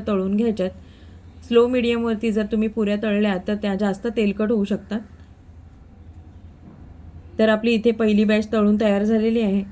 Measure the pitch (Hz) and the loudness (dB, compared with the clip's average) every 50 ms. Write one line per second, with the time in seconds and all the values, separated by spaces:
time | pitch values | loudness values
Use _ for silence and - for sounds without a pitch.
0 | 214 220 208 190 185 190 202 208 240 233 208 214 185 185 - - - - - - | -2 -2 -2 -2 0 0 0 0 0 0 0 -2 -2 -4 -6 -10 -20 -20 -20 -20
1 | - - - - - - - - - - 233 233 240 240 254 254 233 233 233 233 | -20 -20 -20 -20 -20 -20 -20 -14 -4 0 2 4 4 4 2 0 0 0 0 0
2 | 233 233 226 208 233 226 202 220 208 202 226 214 220 220 214 226 214 202 208 202 | -2 -2 -2 -2 -2 -2 0 0 -2 -2 -2 -2 -2 -2 -2 -2 -2 -2 -2 -2
3 | 220 214 202 208 214 208 190 180 - 214 208 208 208 202 196 190 214 202 185 196 | -2 -2 0 0 0 0 0 -2 -2 -4 -4 -4 -2 -2 -2 0 0 -2 -2 -2
4 | - 233 220 240 208 202 196 202 214 214 240 208 202 - 208 - - - 202 226 | -4 -4 -2 0 0 0 0 0 0 0 0 0 0 -2 -4 -6 -6 -6 -8 -8
5 | - - - - - - - - - - - - - - - - - - - - | -8 -10 -20 -20 -20 -20 -20 -20 -20 -20 -20 -20 -20 -20 -20 -20 -20 -20 -20 -20
6 | - - - - - - - - - - - - - - - - - - - - | -20 -20 -20 -20 -20 -20 -20 -20 -20 -20 -20 -20 -20 -20 -20 -20 -20 -20 -20 -20
7 | - - - - - - - - 220 220 214 214 226 233 233 214 226 240 220 226 | -20 -20 -20 -20 -20 -8 -2 0 2 2 2 2 2 2 2 4 2 2 2 2
8 | 226 214 208 208 214 208 214 214 214 214 226 220 208 208 214 214 226 208 202 196 | 2 2 4 4 4 4 2 0 0 0 0 2 2 4 2 2 2 2 2 2
9 | 208 214 226 220 220 226 226 233 220 196 196 202 196 - | 2 2 2 2 2 2 2 2 2 2 0 0 -2 -4